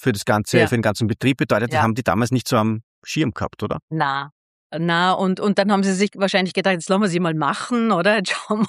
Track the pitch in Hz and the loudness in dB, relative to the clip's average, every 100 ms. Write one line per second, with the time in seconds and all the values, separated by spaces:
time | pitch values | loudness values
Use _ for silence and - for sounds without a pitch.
0 | - 104 - 107 107 123 110 120 110 101 | -2 -2 0 -2 2 2 2 2 0 0
1 | 107 117 131 135 151 110 117 151 113 110 | -2 0 0 0 0 0 0 0 0 0
2 | - 92 117 127 - 120 110 110 - _ | 0 0 0 -2 0 0 2 -2 -8 _
3 | - - 151 - 87 - 104 156 - 160 | -8 -2 -2 -2 -8 -6 -6 -6 -6 -4
4 | 143 139 143 - _ _ _ 156 170 170 | -2 -4 -8 -14 _ _ _ -6 0 2
5 | 185 185 190 185 208 202 196 196 196 185 | 2 2 0 0 0 2 2 2 2 0
6 | 208 - 196 196 185 196 185 180 - 190 | -2 0 0 0 0 0 0 -2 0 0
7 | 214 170 180 160 147 196 - 240 226 185 | 2 0 0 0 0 -2 -2 -2 0 2
8 | 175 214 185 - - 214 | 2 2 0 -6 -4 -2